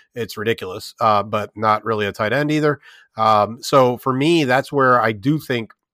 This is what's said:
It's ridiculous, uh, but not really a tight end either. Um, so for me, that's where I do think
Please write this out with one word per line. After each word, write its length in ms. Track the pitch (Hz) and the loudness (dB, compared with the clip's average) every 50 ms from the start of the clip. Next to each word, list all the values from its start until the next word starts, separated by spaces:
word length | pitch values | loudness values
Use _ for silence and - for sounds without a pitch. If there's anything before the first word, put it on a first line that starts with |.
| _ _ - | _ _ -12
It's 200 | 123 113 - - | -12 -10 -10 -8
ridiculous, 600 | 110 107 113 113 - 101 92 92 110 - - - - | -6 -4 -4 -4 -4 -6 -10 -10 -12 -12 -12 -6 0
uh, 220 | 117 113 107 101 | 2 2 2 2
but 340 | 101 107 107 104 104 - - | 0 -2 -4 -6 -6 -6 -8
not 300 | 104 110 110 107 107 - | -2 0 0 0 0 -2
really 220 | 113 113 107 104 | -4 -4 -2 -2
a 40 | 101 | -4
tight 220 | 95 - 110 107 117 | -4 -4 -4 -2 -2
end 160 | 143 151 151 | -2 -2 -2
either. 300 | 151 151 151 151 143 - _ - - - _ _ - | -2 0 0 0 -2 -4 _ -20 -20 -20 _ _ -4
Um, 460 | 113 110 110 110 104 104 104 113 123 | 0 2 4 4 4 2 0 -2 -8
so 360 | - - 151 139 127 123 123 | -4 2 4 4 4 4 2
for 140 | 107 - 135 | 0 -2 -2
me, 320 | 127 131 143 160 170 165 147 | -2 0 2 2 2 2 2
that's 280 | 123 127 135 135 - | 2 0 0 0 -2
where 280 | 147 139 131 127 123 120 | 0 2 2 4 4 4
I 120 | 110 113 | 2 0
do 260 | 110 104 95 139 156 | -2 -2 -2 -2 -2
think 360 | 151 - - 127 120 110 - - _ _ _ | -2 -2 -4 -4 -4 -6 -8 -14 _ _ _